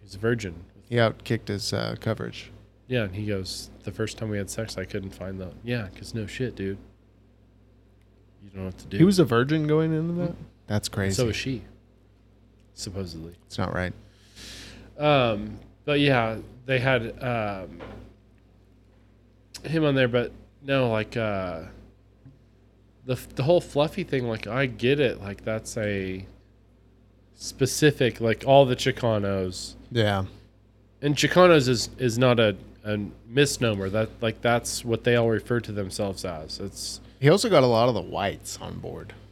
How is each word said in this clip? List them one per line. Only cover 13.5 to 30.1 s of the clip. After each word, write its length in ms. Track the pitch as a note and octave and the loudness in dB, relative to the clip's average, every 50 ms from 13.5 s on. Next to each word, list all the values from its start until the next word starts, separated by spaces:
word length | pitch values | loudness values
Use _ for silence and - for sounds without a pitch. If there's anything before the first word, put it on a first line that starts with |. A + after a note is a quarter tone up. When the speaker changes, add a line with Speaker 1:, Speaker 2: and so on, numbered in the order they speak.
| - - | -6 -4
Speaker 2:
not 140 | G2+ F2+ - | -4 -2 -2
right. 200 | F2 F2+ F2+ - - - - _ _ _ - - - - - - - - - - - - - - - | -2 -4 -4 -6 -10 -16 -20 _ _ _ -20 -20 -20 -18 -18 -16 -16 -18 -18 -18 -20 -20 -20 -10 -2
Speaker 1:
Um, 600 | D3 D3+ D3 C#3 B2+ A#2 A2 G#2 G#2 G#2+ G#2 - - - - _ _ | 2 4 6 6 6 4 2 0 -4 -8 -10 -12 -16 -20 -20 _ _
but 160 | - D3 D3 | 0 2 4
yeah, 380 | C#3+ C#3+ C3+ B2 A2+ A2 A2+ A2 A2 - - - - | 4 6 6 4 4 2 -2 -6 -8 -14 -18 -20 -4
they 140 | C3 C3+ B2+ | -2 0 2
had, 420 | A#2+ C3+ C3 B2 A2+ A#2 - - - | 2 4 2 2 0 -2 -8 -8 -6
um, 560 | B2+ A#2+ A#2 G#2+ G#2 G2+ F#2+ F#2 E2+ - E2+ F2 G2+ G#2 G#2 - - - _ _ _ _ _ _ _ _ _ _ _ _ _ _ _ _ _ _ _ _ _ _ _ _ _ _ _ _ - - | -4 -2 -2 -2 -4 -4 -6 -10 -12 -14 -16 -16 -16 -16 -16 -18 -20 -20 _ _ _ _ _ _ _ _ _ _ _ _ _ _ _ _ _ _ _ _ _ _ _ _ _ _ _ _ -16 -8
him 220 | - D3 E3 D#3 | -2 0 2 2
on 100 | D3 C#3 | 4 4
there, 140 | C3+ C3 B2 | 4 4 4
but 240 | A#2 B2 A#2+ G#2+ - - - - _ _ - | 4 2 0 0 -6 -14 -20 -20 _ _ -4
no, 280 | C3+ C#3 C3+ C3 A#2+ | 0 2 2 2 2
like, 260 | A2+ A2 G#2+ G#2+ - | 2 0 0 -2 -4
uh, 460 | A#2+ A2+ G#2+ G2+ G2 F#2+ F2+ E2+ E2 D#2+ F#2+ - - - - _ _ _ _ _ _ _ - - _ _ _ _ _ _ _ _ _ _ _ _ _ - | -4 -2 -2 -2 -2 -4 -4 -6 -8 -10 -14 -18 -20 -20 -20 _ _ _ _ _ _ _ -20 -20 _ _ _ _ _ _ _ _ _ _ _ _ _ -6
the 100 | B2 B2+ | -6 -6
f-, 200 | B2 - - - | -6 -6 -12 -6
the 80 | - C3+ | -4 2
whole 180 | C#3 F3 F3 | 4 4 2
Fluffy 440 | - - - C#3 D3 D#3+ - - F3 | 2 0 0 0 0 2 0 -6 -6
thing, 240 | - - C3+ B2 A#2+ | -4 -2 -2 -2 -2
like, 180 | A2+ G#2+ - | -4 -4 -6
I 200 | G2+ G#2+ B2+ C#3 | -6 -2 -2 -2
get 340 | C3 A#2 G#2 A2 A#2+ C#3 C#3+ | -2 -2 0 2 2 2 4
it. 200 | D3 A#2+ - - | 2 0 0 -2
Like, 240 | F#2 G2 G2+ - - | -8 -10 -12 -8 -6
that's 320 | - A2 A2 A2 - - | -4 -4 -4 -6 -8 -6
a 480 | B2 G#2+ G#2 G2+ G2 F#2+ F#2+ F#2+ F#2+ G2 G2+ - - _ _ _ _ _ _ _ _ _ _ _ _ _ _ _ _ _ _ _ | -4 -4 -2 -2 -2 -4 -6 -6 -8 -10 -14 -18 -20 _ _ _ _ _ _ _ _ _ _ _ _ _ _ _ _ _ _ _
specific, 840 | _ - - - - C3+ B2+ - - - D3+ C#3+ - C#3 A#2 G#2 - | _ -14 -14 -4 -2 -2 0 0 4 4 4 4 4 0 0 0 0
like, 240 | A2+ A#2 A2 - - | 0 0 0 0 4
all 180 | C3+ C3+ C#3 C#3 | 6 8 8 8
the 120 | B2+ B2 | 8 4
Chicanos. 1000 | A#2+ - C3+ A#2+ - - A#2+ A2 G#2+ G2+ G2 G2 F#2+ F#2+ F#2 F2+ - - - - - - - | 0 0 -2 -2 0 0 0 0 0 0 -2 -2 -2 -2 -4 -6 -8 -12 -14 -16 -18 -16 -6
Speaker 2:
Yeah. 340 | - A#2+ A2 G#2 | 0 2 2 2